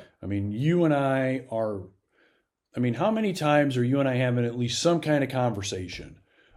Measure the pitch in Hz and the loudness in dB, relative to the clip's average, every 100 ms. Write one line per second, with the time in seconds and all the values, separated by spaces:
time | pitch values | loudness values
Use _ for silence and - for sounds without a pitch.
0 | - _ 95 101 104 107 147 175 165 143 | -16 _ -6 -4 -2 -2 2 4 4 2
1 | 135 135 131 131 - 113 110 101 92 _ | 2 0 0 -2 -4 -4 -2 -4 -10 _
2 | _ _ _ _ _ _ _ - 123 113 | _ _ _ _ _ _ _ -2 -2 0
3 | 190 220 214 175 151 147 143 127 123 139 | 0 0 -2 0 2 4 4 2 2 2
4 | 135 123 127 120 117 120 120 - 170 170 | 2 2 2 2 0 -2 -4 0 2 2
5 | 156 151 127 131 123 101 95 92 90 - | 2 0 0 0 0 -2 -6 -6 -8 -12
6 | - - _ _ _ | -14 -20 _ _ _